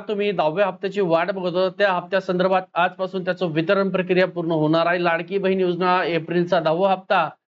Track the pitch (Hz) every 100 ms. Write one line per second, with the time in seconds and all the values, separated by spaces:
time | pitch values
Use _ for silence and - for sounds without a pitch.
0 | 202 202 208 175 156 165 196 185 196 190
1 | 185 165 180 190 180 175 185 185 202 180
2 | 175 190 190 180 185 190 185 - 180 180
3 | 185 190 180 180 180 156 160 196 196 180
4 | 180 180 185 175 165 165 151 165 165 180
5 | 175 165 170 196 185 190 180 170 185 180
6 | 160 170 160 170 175 185 156 165 196 185
7 | - 190 151 - _